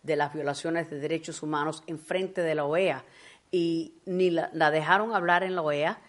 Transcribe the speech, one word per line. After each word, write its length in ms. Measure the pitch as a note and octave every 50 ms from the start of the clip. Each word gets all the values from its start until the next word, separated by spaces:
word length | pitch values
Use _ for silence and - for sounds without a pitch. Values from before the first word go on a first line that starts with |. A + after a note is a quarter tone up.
| -
de 140 | C#3+ D#3 D3
las 160 | D3 C#3+ D3
violaciones 560 | D#3 C#3+ F#3+ A#3+ - - E3 E3 E3+ D#3+ D#3+
de 100 | D#3 C#3+
derechos 420 | C#3+ D3+ E3 D#3+ D#3+ - D#3 -
humanos 420 | - D3+ D3+ D3 D3 D#3 D#3 D#3 - -
en 120 | E3 D3+
frente 420 | - - F3+ F#3 F#3+ F#3 F#3 F#3
de 140 | E3+ D#3+ D#3
la 100 | D#3 C#3+
oea. 400 | C#3+ D3+ F3 G3 F3 C3+ C3 - - - - - - - - _ _
Y 420 | - F3+ E3+ E3+ E3 E3 E3 - - - -
ni 240 | G3 F3+ F#3 F#3 F3+
la, 180 | E3+ E3 - - -
la 160 | D#3+ D#3+ D3+
dejaron 460 | D3+ D#3 D#3 D#3 F3+ G3 G#3+ A3+ A3
hablar 280 | G3 F3 F3 F3 F3+ F#3+
en 120 | F#3+ F#3
la 60 | F3+
oea, 400 | D#3+ D3+ D3 C#3+ D3+ E3+ A3 - -